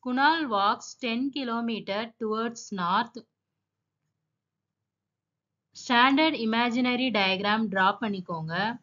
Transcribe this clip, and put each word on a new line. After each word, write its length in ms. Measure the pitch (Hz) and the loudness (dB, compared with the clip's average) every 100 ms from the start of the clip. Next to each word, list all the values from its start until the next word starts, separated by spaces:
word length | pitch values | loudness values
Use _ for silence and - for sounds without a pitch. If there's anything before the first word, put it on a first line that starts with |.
Kunal 340 | 254 247 285 330 302 | -4 2 4 4 0
walks 340 | 202 202 233 - - | 2 2 0 -4 -8
ten 200 | 247 226 269 | -4 -2 -4
kilometer 640 | 285 254 226 233 214 196 196 226 _ | -4 -4 -4 -2 -6 -4 -6 -6 _
towards 420 | 220 214 233 233 - 202 | -4 -2 -4 -6 -10 -6
north. 380 | 175 196 233 - - _ _ _ _ _ _ _ _ _ _ _ _ _ _ _ _ _ _ _ _ _ _ _ _ - | 0 0 -2 -8 -20 _ _ _ _ _ _ _ _ _ _ _ _ _ _ _ _ _ _ _ _ _ _ _ _ -20
ஸ்டாண்டர்ட் 560 | - 240 254 277 320 277 226 | 0 4 6 6 2 2 -2
இமேஜினரி 640 | 226 240 233 247 247 262 214 | 0 0 0 0 0 0 2
டயக்ராம் 480 | 190 190 202 214 220 | 2 2 2 0 0
டிரா 140 | 190 190 202 | 2 2 2
பண்ணிக்கோங்க. 500 | 226 196 180 170 160 170 208 240 | -2 -4 -6 -8 -4 -4 -4 -6